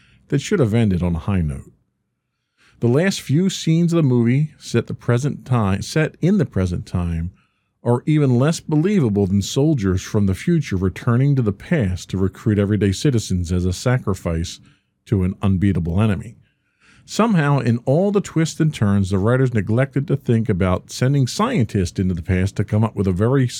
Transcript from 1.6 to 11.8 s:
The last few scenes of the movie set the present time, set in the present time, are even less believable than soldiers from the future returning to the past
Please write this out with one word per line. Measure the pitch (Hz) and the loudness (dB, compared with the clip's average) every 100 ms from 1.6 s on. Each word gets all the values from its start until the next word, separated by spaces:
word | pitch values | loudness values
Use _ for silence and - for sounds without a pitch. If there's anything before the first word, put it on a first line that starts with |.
| - _ _ _ _ _ _ _ _ _ _ _ | -12 _ _ _ _ _ _ _ _ _ _ _
The | 120 | 2
last | 131 190 190 | 2 2 -2
few | - 143 190 | -2 0 0
scenes | - - 160 175 | -2 0 2 2
of | 170 | 2
the | |
movie | 143 123 117 135 151 - | 2 2 2 2 0 -6
set | - 117 - | -4 -4 -2
the | |
present | - - 120 139 - | -6 -2 0 0 -6
time, | - 127 101 98 | -2 0 0 -2
set | - 156 156 - | -2 -2 -2 -2
in | 160 208 | 0 0
the | 131 | 0
present | 101 92 87 - | -2 -2 -4 -4
time, | 92 87 82 87 - _ _ _ _ | -4 -2 -4 -6 -10 _ _ _ _
are | 117 120 - | 0 0 2
even | 151 143 120 | 2 4 2
less | 143 170 | 2 -2
believable | - 151 175 208 123 101 98 | -2 0 2 2 2 2 2
than | 101 | 0
soldiers | 95 135 151 143 98 90 | 0 0 0 2 0 -2
from | - 107 98 | -2 0 0
the | |
future | 92 - 170 - 95 | 0 0 -2 0 -2
returning | 95 - - 120 139 135 | -2 -2 -2 2 2 2
to | |
the | 107 | 0
past | 98 - 175 | -4 -2 -2